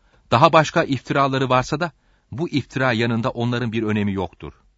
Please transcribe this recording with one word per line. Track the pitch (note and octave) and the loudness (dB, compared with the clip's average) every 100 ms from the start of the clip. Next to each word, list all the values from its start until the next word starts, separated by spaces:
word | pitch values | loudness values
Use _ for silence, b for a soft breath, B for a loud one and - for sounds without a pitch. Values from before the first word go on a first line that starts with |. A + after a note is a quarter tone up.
| _ _ - | _ _ 0
Daha | A#2+ D#3+ | 4 6
başka | D#3+ D3 E3+ | 6 2 0
iftiraları | D3+ C3 - D3 C#3 C3 C3 | -2 -4 -2 0 0 0 2
varsa | B2+ B2+ D3+ | 0 0 -4
da, | E3+ - _ _ - | -6 -10 _ _ -14
bu | A2 F3 | -8 -4
iftira | C3+ - C3 C3 | -4 -4 -2 0
yanında | A2+ A#2 A2+ A#2+ | 0 0 0 -2
onların | A#2 A#2+ A#2+ A#2+ | -2 -2 -2 -4
bir | A2 | -4
önemi | G#2+ G#2+ G2+ | -2 0 -2
yoktur. | F#2+ F2+ - D2 - _ | -2 -6 -8 -18 -18 _